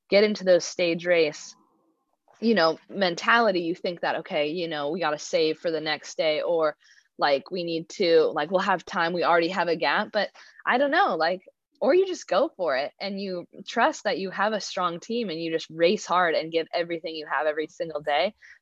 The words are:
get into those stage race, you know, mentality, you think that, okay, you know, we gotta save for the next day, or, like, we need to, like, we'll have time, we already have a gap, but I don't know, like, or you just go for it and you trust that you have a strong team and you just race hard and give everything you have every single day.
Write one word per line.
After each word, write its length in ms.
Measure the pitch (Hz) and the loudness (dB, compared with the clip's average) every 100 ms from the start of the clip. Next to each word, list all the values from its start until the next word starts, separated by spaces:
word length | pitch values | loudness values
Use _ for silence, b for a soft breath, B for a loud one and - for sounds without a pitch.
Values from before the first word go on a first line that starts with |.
| - | 0
get 120 | 196 | 4
into 200 | 214 208 | 4 2
those 200 | 185 175 | 4 4
stage 440 | - - 170 170 175 | 2 -2 -2 0 2
race, 480 | 170 156 - - - _ _ _ _ _ _ _ - | 2 2 -2 -16 -20 _ _ _ _ _ _ _ -4
you 140 | 220 | 2
know, 240 | 202 160 156 - | 4 4 2 -6
mentality, 760 | 202 180 170 226 233 220 175 | -2 -2 -2 2 4 4 2
you 120 | 170 | -2
think 280 | 180 190 170 | -4 -6 -4
that, 160 | 156 131 | -2 -4
okay, 320 | - 170 147 | -4 -2 -2
you 180 | 180 165 | -2 -6
know, 240 | 151 143 | -4 -4
we 80 | 170 | -2
gotta 180 | 160 151 | -2 -4
save 400 | - 170 156 156 | -2 0 0 0
for 140 | 175 | -4
the 100 | 156 | -4
next 360 | 156 147 - - | -4 -6 -8 -2
day, 240 | 160 151 | 0 0
or, 340 | - 165 156 - b b b - | 0 0 0 -2 b b b -2
like, 320 | 147 139 - | 2 2 0
we 140 | 185 | -8
need 260 | 170 165 170 | -4 -6 -6
to, 360 | - 175 165 127 | -2 4 6 4
like, 260 | 151 151 | 0 0
we'll 100 | 185 | 0
have 240 | 196 175 - | 0 -2 -2
time, 280 | 190 165 | -2 -2
we 100 | 175 | 0
already 260 | 143 170 170 | 2 4 2
have 200 | 190 170 | 0 -2
a 60 | 165 | 0
gap, 340 | 147 170 214 | 0 0 -2
but 160 | 208 190 - B B - | -4 -4 -8 B B 0
I 100 | 247 | 2
don't 140 | 285 | 2
know, 240 | 320 370 170 | 2 2 2
like, 260 | 165 185 - _ _ - | 0 -2 -8 _ _ -2
or 120 | - | 2
you 120 | 185 392 | 4 2
just 220 | 339 - | -2 -2
go 240 | 180 302 - | 0 0 -2
for 180 | 165 131 | -2 -2
it 160 | 143 - | -2 -6
and 220 | 196 196 | -8 -8
you 240 | 196 175 170 - - | -8 -8 -10 -18 -8
trust 380 | 233 277 - | 0 0 0
that 140 | 208 165 | -4 -4
you 140 | 190 | -4
have 200 | 175 208 | -2 -2
a 80 | 214 | -2
strong 400 | - 190 180 170 | -6 -4 -4 -4
team 300 | - 233 208 | -6 -6 -4
and 120 | 160 | -6
you 80 | 165 | -4
just 200 | 160 - | -4 -6
race 360 | 160 170 208 - | 2 2 2 0
hard 300 | 175 175 139 | 2 2 0
and 160 | 160 | 0
give 160 | 165 156 | -4 -2
everything 420 | 175 170 165 165 160 | -4 -4 -6 -8 -10
you 100 | 151 | -6
have 220 | 143 156 | -2 -2
every 200 | 151 156 | -2 -6
single 320 | - 170 151 | -8 -8 -6
day. 320 | 151 147 190 - B B | -2 0 0 -4 B B